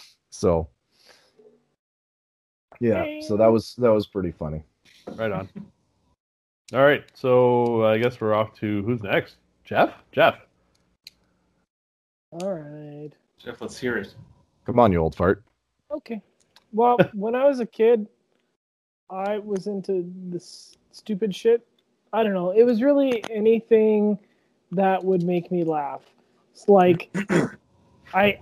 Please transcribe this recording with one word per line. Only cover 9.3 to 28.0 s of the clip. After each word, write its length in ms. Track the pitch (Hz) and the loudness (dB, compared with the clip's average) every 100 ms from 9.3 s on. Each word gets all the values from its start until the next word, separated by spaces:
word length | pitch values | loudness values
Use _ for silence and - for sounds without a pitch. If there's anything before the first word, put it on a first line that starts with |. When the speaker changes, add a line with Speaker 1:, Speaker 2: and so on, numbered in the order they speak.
| _ _ _ | _ _ _
Speaker 3:
Jeff? 300 | - 104 214 - _ | -6 -2 -2 -4 _
Jeff. 260 | - 160 - _ _ _ _ _ _ - - _ _ _ _ _ _ _ _ _ _ _ | 2 2 2 _ _ _ _ _ _ -20 -20 _ _ _ _ _ _ _ _ _ _ _
Speaker 2:
All 200 | 165 190 | -12 -10
right. 580 | 175 147 151 151 147 151 - _ _ | -10 -12 -18 -18 -16 -18 -20 _ _
Speaker 4:
Jeff, 220 | - 120 | -18 -14
let's 180 | 113 - | -14 -8
hear 180 | 127 113 | -6 -6
it. 160 | 101 - - _ _ _ - | -8 -16 -20 _ _ _ -2
Speaker 1:
Come 140 | 117 | 2
on, 120 | 117 | 4
you 80 | 87 | 4
old 160 | 80 - | 0 0
fart. 280 | 90 - _ _ _ _ - | 0 0 _ _ _ _ -14
Speaker 2:
Okay. 300 | 294 - 226 - _ _ _ _ | -14 -10 -14 -14 _ _ _ _
Well, 240 | 214 240 240 - | 0 2 2 0
<laughs> 80 | |
when 220 | 208 208 247 | -2 -6 0
I 100 | 277 | 0
was 120 | 262 | 0
a 40 | 226 | -4
kid, 420 | - 226 240 208 _ _ _ _ _ _ _ _ _ - | 0 2 2 -2 _ _ _ _ _ _ _ _ _ -16
I 300 | 190 196 208 | -8 -6 -6
was 280 | 208 202 196 | -6 -8 -6
into 360 | 202 185 190 180 185 185 | -8 -4 -4 -6 -10 -12
this 500 | 175 - - - _ _ | -12 -14 -20 -20 _ _
stupid 420 | - - 202 220 | -18 -10 -6 -6
shit. 320 | 180 226 233 - _ _ _ _ | -2 0 0 -2 _ _ _ _
I 100 | 208 | -4
don't 100 | 226 | -2
know. 180 | 190 175 | -2 0
It 120 | 202 | 2
was 180 | 240 226 | 4 4
really 400 | 269 285 269 233 - | 2 2 2 -2 -6
anything 920 | 220 220 226 - 226 214 214 208 208 _ _ _ _ _ | -2 2 2 2 2 4 2 2 -2 _ _ _ _ _
that 320 | 180 190 190 | -2 0 0
would 200 | 180 190 | 0 0
make 280 | 175 175 170 | 0 -4 -4
me 120 | 175 | -4
laugh. 380 | 165 156 139 135 - _ _ _ _ | -2 -4 -6 -10 -18 _ _ _ _
It's 140 | _ - | _ 4
like, 480 | 196 180 170 - 185 202 175 131 - _ | 6 6 2 -2 -10 -2 0 0 -6 _
<clears throat> 440 | _ _ _ | _ _ _